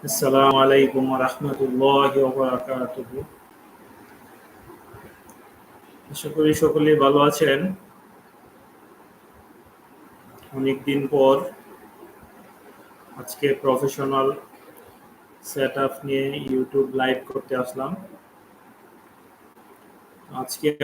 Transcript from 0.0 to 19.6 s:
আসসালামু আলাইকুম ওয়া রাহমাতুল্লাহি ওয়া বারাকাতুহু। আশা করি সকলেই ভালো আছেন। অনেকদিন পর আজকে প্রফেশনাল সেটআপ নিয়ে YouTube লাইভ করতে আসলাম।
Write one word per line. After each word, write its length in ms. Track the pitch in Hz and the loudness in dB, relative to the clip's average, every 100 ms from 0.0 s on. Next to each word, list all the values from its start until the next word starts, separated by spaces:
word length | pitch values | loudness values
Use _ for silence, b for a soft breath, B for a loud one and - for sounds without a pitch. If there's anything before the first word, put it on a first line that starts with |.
আসসালামু 540 | - - 139 135 135 135 | -8 -2 2 4 6 6
আলাইকুম 520 | 135 139 135 135 131 | 6 6 4 2 0
ওয়া 100 | 131 | 0
রাহমাতুল্লাহি 1000 | 131 - 143 135 135 127 135 139 139 139 | -2 -4 -6 -4 -2 2 4 4 4 2
ওয়া 100 | 131 | 0
বারাকাতুহু। 920 | 131 131 123 - 127 123 - 120 127 - - - - - - - - - - - - - - - - - - - - - - - - - - - - - | 0 -2 -2 -4 -6 -6 -10 -12 -12 -14 -20 -20 -20 -20 -20 -20 -20 -20 -20 -20 -20 -20 -20 -20 -20 -20 -20 -20 -20 -20 -20 -20 -20 -20 -20 -20 -20 -16
আশা 180 | 147 147 | -12 -8
করি 240 | 151 151 | 0 2
সকলেই 420 | 151 151 151 151 147 | 4 2 2 4 4
ভালো 240 | 139 143 | 4 4
আছেন। 540 | 147 151 151 139 185 190 - - - - - _ - - - - - - - - - - - - - _ - - - - - - - | 4 2 0 0 -2 -6 -16 -20 -20 -20 -20 _ -20 -20 -20 -20 -20 -20 -20 -20 -20 -20 -20 -20 -20 _ -20 -20 -20 -20 -20 -20 -16
অনেকদিন 540 | 135 135 131 143 139 135 | -4 -2 -2 -2 -2 0
পর 340 | 143 135 135 - - - - - - - - - - - - - - - - - - | 4 4 4 0 -12 -20 -20 -20 -20 -20 -20 -20 -20 -20 -20 -20 -20 -20 -20 -20 -18
আজকে 380 | 123 - 143 135 | -16 -4 -2 0
প্রফেশনাল 720 | 139 127 139 - 135 135 135 143 - - - - - - - - _ - | 0 0 -2 -4 -4 0 -2 -4 -14 -20 -20 -20 -20 -20 -20 -20 _ -20
সেটআপ 500 | - 139 135 139 135 - 139 | -12 -4 -4 -2 -4 -6 -4
নিয়ে 400 | 135 135 143 139 | -4 -2 -6 -4
YouTube 460 | 131 127 139 131 131 | -4 -2 -2 -2 0
লাইভ 380 | 127 131 - | -2 -2 -6
করতে 220 | 135 - 127 | -12 -6 -6
আসলাম। 400 | 127 131 139 190 - - _ - - - - - - - - - - _ - - | -6 -8 -8 -10 -14 -20 _ -20 -20 -20 -20 -20 -20 -20 -20 -20 -20 _ -20 -20